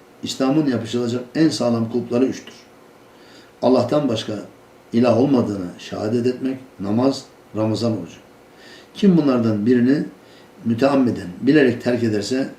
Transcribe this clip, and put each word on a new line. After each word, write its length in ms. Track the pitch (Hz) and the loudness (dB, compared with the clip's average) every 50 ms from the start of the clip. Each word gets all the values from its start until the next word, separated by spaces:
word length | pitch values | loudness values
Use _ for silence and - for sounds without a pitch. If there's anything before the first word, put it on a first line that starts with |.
| - - - - - | -20 -20 -16 -12 -10
"İslam'ın 440 | - - - 135 135 143 156 151 139 | -10 -6 -2 -2 0 0 0 0 0
yapışılacak 560 | 120 107 107 110 123 120 123 113 120 120 - - - | -2 -2 -4 -4 -4 -4 -2 -2 -4 -6 -6 -6 0
en 140 | 147 160 151 | 0 2 2
sağlam 420 | 143 - 123 120 117 117 113 113 | 2 0 0 0 0 0 -2 -2
kulpları 340 | 120 120 120 - 120 123 131 | -4 -6 -4 -2 0 0 0
üçtür. 280 | 127 101 - - - - - - - - - - - - - - - - - - - - - - - - - | 0 -2 -6 -12 -18 -20 -20 -20 -20 -20 -20 -20 -20 -20 -20 -20 -20 -20 -20 -20 -20 -20 -20 -20 -20 -10 -4
Allah'tan 480 | - 123 127 123 - - 151 151 143 127 | 0 2 2 2 2 0 -2 -2 0 -2
başka 240 | 110 101 - - 104 104 - - - - - - - - - - - | -2 -4 -4 -8 -10 -10 -12 -14 -20 -20 -20 -20 -20 -20 -16 -4 0
ilah 240 | 117 123 120 113 113 | 2 2 4 4 4
olmadığına 500 | 135 147 139 120 101 101 101 95 90 87 85 - | 2 4 2 2 2 0 -4 -6 -8 -10 -10 -14
şehadet 480 | - - 98 95 104 107 120 123 117 127 | -14 -12 -8 -6 -4 -2 -2 0 0 -2
etmek, 300 | 123 - 131 131 135 135 - - - - | -2 -2 -4 -6 -6 -8 -10 -18 -16 -10
namaz, 440 | 98 98 107 120 131 139 135 - - - - - - - - | -6 -4 0 0 0 0 0 -2 -8 -16 -20 -20 -20 -10 -6
Ramazan 360 | 107 110 110 107 98 117 113 | -4 -2 -2 -2 -2 -2 -2
orucu. 260 | 104 95 85 80 - - - - - - - - - - - - - - - - - | -2 -4 -8 -12 -16 -20 -20 -20 -20 -20 -20 -20 -20 -20 -20 -20 -20 -20 -20 -20 -4
Kim 240 | - 208 196 175 160 | 2 4 4 6 6
bunlardan 480 | 143 139 123 120 113 113 107 101 104 | 4 4 2 2 2 0 0 0 2
birini 380 | 123 127 123 120 131 143 156 - - - - - - - - - - - - - | 2 4 4 4 4 2 2 0 -4 -10 -16 -20 -20 -20 -20 -20 -20 -20 -8 -4
müteammiden, 600 | 113 117 117 135 139 139 135 127 113 95 92 92 87 90 - | -4 0 2 2 2 4 2 2 2 0 -4 -8 -12 -12 -2
bilerek 400 | 107 131 151 151 135 120 - - | 0 4 4 6 4 4 2 0
terk 220 | - 120 123 113 117 | -2 -2 -2 0 0
ederse 460 | 110 104 104 101 - 131 131 135 - - | 0 0 -2 -2 -2 -4 -4 -4 -6 -6